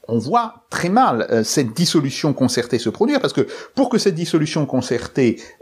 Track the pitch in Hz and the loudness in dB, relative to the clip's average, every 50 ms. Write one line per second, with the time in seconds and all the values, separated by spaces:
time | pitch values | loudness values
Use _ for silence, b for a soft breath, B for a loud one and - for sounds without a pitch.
0 | - - 117 117 107 135 202 240 233 226 - - _ - - - 160 175 190 240 | -6 -2 -2 -2 0 0 0 0 0 -2 -8 -16 _ -10 -6 -4 -2 2 2 4
1 | 262 202 135 113 - - - 113 107 - - 156 135 110 110 - 147 - - 165 | 4 4 2 0 0 0 0 0 0 0 0 -2 -2 -2 -2 -2 0 2 2 2
2 | 139 135 - - - 151 135 - 127 123 - 127 113 - - 113 - 110 104 - | 0 0 -2 -2 -2 -2 0 2 0 0 0 0 -2 -2 -2 -2 -2 -2 0 0
3 | 208 269 294 - - 143 - - - B B B B B B 254 269 - 240 214 | 0 2 2 2 0 0 0 0 -2 B B B B B B 0 0 2 2 2
4 | - 202 170 160 175 - - 160 151 151 - 160 147 - - 127 123 - 127 117 | 2 2 0 0 -2 0 0 0 0 0 0 -2 -2 0 0 -2 -2 0 -2 -4
5 | - - - 143 131 117 98 B B B B B | -4 -4 0 2 2 2 2 B B B B B